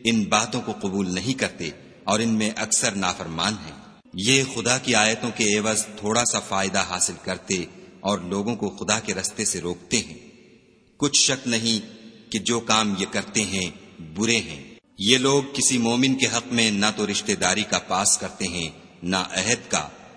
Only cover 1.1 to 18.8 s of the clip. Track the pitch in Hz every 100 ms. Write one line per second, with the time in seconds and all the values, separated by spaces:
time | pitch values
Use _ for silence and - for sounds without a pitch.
1.1 | 90 107 131 101 - 82 - - - -
2.1 | 107 113 110 107 107 107 - 123 98 92
3.1 | 85 82 82 92 104 76 71 - - _
4.1 | 90 104 135 135 117 113 127 131 110 107
5.1 | 110 120 107 107 104 107 107 - 101 104
6.1 | 113 120 107 - 95 98 98 95 90 -
7.1 | 85 - 92 - 95 80 - - - 98
8.1 | 101 87 98 104 110 104 - - 110 110
9.1 | 95 92 - 104 92 85 87 - 117 -
10.1 | 80 - - - - _ _ _ _ 147
11.1 | 147 - 131 123 113 113 110 110 - -
12.1 | - - 110 95 117 113 110 107 95 98
13.1 | 104 92 117 98 95 90 - - - 80
14.1 | 80 113 117 80 71 69 - _ - 98
15.1 | 127 135 143 139 - - 127 117 120 135
16.1 | 131 113 117 - 120 113 101 107 104 104
17.1 | 101 - 95 92 95 98 90 - 92 104
18.1 | - 92 - 95 87 80 -